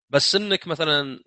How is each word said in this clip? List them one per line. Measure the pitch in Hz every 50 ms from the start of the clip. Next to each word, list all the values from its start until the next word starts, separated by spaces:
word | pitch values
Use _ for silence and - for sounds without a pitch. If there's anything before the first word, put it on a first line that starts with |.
| _ _
بس | 127 139 - - -
إنك | 196 208 208 196 180 - 175
مثلا | 165 147 165 156 151 147 143 139 131 - -